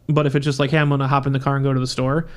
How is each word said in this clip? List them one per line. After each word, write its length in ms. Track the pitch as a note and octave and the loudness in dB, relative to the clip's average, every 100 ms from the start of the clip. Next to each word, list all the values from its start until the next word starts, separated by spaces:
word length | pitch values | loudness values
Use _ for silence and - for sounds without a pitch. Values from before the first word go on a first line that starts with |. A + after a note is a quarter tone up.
| - | -2
but 180 | D3+ C#3+ | 0 2
if 80 | C#3+ | 0
it's 80 | C#3+ | 0
just 140 | C#3 | 0
like, 100 | C#3 | 0
"Hey, 80 | D#3 | 2
I'm 120 | D3 | 2
gonna 180 | C#3+ C3+ | 2 0
hop 180 | C#3 C#3 | 0 0
in 80 | |
the 60 | C3+ | -2
car 160 | C3+ C#3 | 0 0
and 80 | C3+ | 0
go 80 | |
to 60 | C3 | 0
the 80 | B2+ | -2
store," 400 | - B2+ D3+ D#3+ | -2 -2 -2 -4